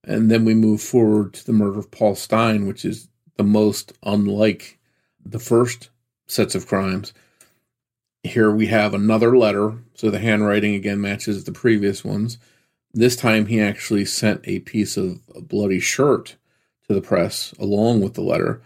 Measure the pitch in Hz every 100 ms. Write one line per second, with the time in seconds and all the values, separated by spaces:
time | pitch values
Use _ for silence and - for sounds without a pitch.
0 | - 107 110 113 113 110 110 107 - 123
1 | 110 104 95 - - 110 101 101 95 -
2 | 110 95 - 110 113 107 98 98 - 107
3 | - _ _ - 101 104 107 104 - -
4 | 101 104 101 101 110 87 - _ _ _
5 | _ _ 107 113 - 117 123 - - _
6 | _ _ _ - 107 95 - 98 95 95
7 | 95 _ _ _ _ _ _ _ _ _
8 | _ _ - 120 107 107 110 113 104 101
9 | 104 110 117 123 110 101 104 113 - -
10 | 110 107 113 107 104 104 104 101 98 101
11 | 101 98 - 98 - - 123 110 101 98
12 | - 104 113 120 _ _ _ _ _ 110
13 | 120 120 120 110 104 113 104 101 - 104
14 | 98 - 110 101 - 95 - 107 98 -
15 | 92 90 _ - 85 101 101 92 - -
16 | 143 117 - - _ _ _ _ _ 98
17 | - 95 85 - - - 98 101 113 117
18 | 95 - 90 80 - -